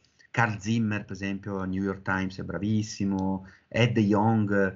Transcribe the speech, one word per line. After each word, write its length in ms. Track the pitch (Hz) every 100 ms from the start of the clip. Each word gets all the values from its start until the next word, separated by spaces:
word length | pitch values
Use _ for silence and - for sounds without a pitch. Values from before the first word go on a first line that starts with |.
| _ _ _
Carl 300 | - 117 101
Zimmer, 460 | 98 117 107 104 98
per 80 |
esempio, 500 | 92 98 98 101 98
New 180 | 92 95
York 200 | 98 95
Times 360 | 98 95 95 92
è 40 |
bravissimo, 1040 | 90 87 104 107 107 - 98 95 95 95 - - _
Ed 280 | 110 120 117
Young, 540 | 101 104 110 110 104 101 95